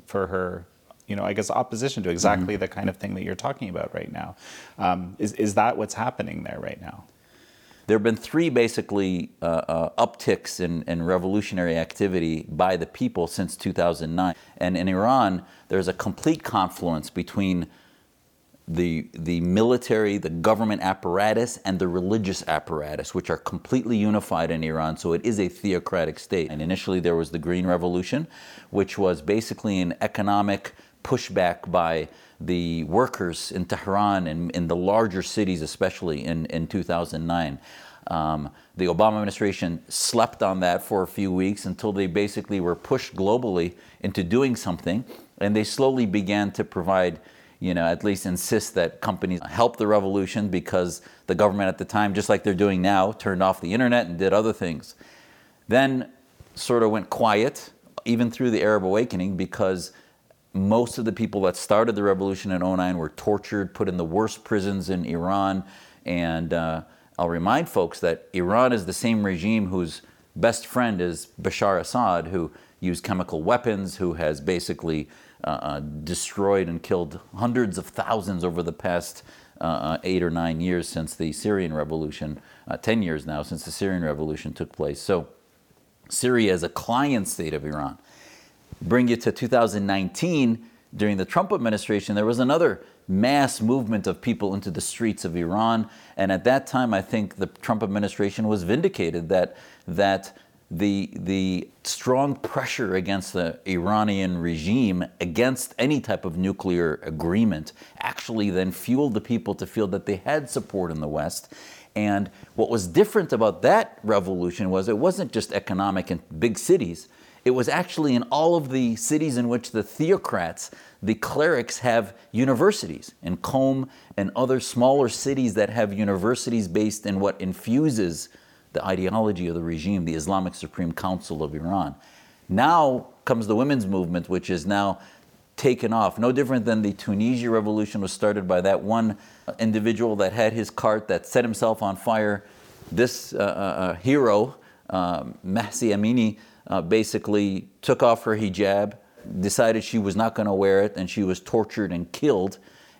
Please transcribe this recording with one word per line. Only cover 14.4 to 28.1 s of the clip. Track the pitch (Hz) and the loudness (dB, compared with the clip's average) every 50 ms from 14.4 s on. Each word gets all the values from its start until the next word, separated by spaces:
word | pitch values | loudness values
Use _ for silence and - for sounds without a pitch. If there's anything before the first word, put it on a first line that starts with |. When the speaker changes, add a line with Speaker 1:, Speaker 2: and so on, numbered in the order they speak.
| - - - - | -10 -16 -8 -4
Speaker 2:
And | - 92 92 85 | -2 0 0 0
in | 90 95 | 0 0
Iran, | 92 92 104 120 135 131 113 98 92 90 92 - - - - - | 0 2 2 4 4 4 4 2 2 -2 -6 -10 -20 -20 -8 -2
there's | 95 98 87 90 | -2 0 0 0
a | 90 | -2
complete | - - 101 90 - - 156 165 - - | -4 -4 -6 -4 -2 0 0 0 0 -2
confluence | - 117 101 95 90 - - 90 87 82 78 - - | -2 0 2 0 0 -2 -4 -2 -2 -2 -2 -4 -6
between | - 92 87 - - 101 98 95 90 87 85 - - - _ _ _ _ _ _ _ _ _ _ _ _ _ _ _ _ - | -6 -6 -6 -4 -2 -2 0 0 0 0 -2 -6 -10 -20 _ _ _ _ _ _ _ _ _ _ _ _ _ _ _ _ -10
the, | - 82 85 90 85 82 78 - - - | -6 -2 0 0 0 0 -2 -6 -8 -10
the | 85 80 85 87 85 | -8 -4 -2 -2 0
military, | 85 87 92 107 113 120 123 123 - - 113 110 107 101 101 101 | 2 2 4 4 4 4 4 2 2 0 0 2 2 2 0 0
the | 92 82 | -2 -4
government | 82 82 80 110 113 104 113 107 104 - - | -4 0 2 4 4 4 2 0 0 0 0
apparatus, | 95 95 - - 90 87 98 104 110 107 113 120 120 - - - | -2 -2 -2 -2 0 0 2 2 2 2 2 0 -2 -4 -6 -4
and | 98 95 87 | -2 0 0
the | 92 87 | 0 0
religious | 87 92 90 95 110 113 98 95 92 - - 82 | 0 0 0 0 0 0 0 -2 -4 -4 -2 -2
apparatus, | 80 76 - - 80 76 73 76 76 73 73 - - | -2 -2 -2 -4 -6 -6 -6 -6 -6 -8 -8 -6 -6
which | 92 - - | -4 -2 -2
are | 82 - | -4 -4
completely | - - 95 85 - - 131 131 - 113 120 104 | -4 -8 -8 -8 -6 -2 -2 0 0 2 0 2
unified | 104 107 107 104 - - 92 80 82 80 | 2 2 2 0 0 0 -2 0 0 0
in | 82 80 80 | -2 -2 -2
Iran. | 80 80 80 80 78 80 | -2 -2 -2 -2 -2 -2
So | - - 87 | -2 -2 0
it | 82 85 - | 0 0 0
is | 120 110 104 | 0 0 0
a | 95 87 | 0 -2
theocratic | - - - 101 92 87 - - 98 90 80 78 78 - | -2 -4 -2 -2 0 0 -2 -2 -2 0 0 0 -4 -6
state. | - - 101 90 78 78 | -6 -2 -2 -2 -2 -2
And | 78 76 | -4 -4
initially | 78 85 95 95 - - 92 90 | -4 -2 -4 -2 -2 -2 0 0
there | 82 87 85 82 | 2 2 2 2
was | 82 80 | 0 -2
the | 85 82 | -4 -6
Green | 78 85 90 90 92 90 | -2 -2 -2 0 2 2
Revolution, | 90 87 87 87 87 90 92 - | 0 2 0 0 0 -2 -2 -2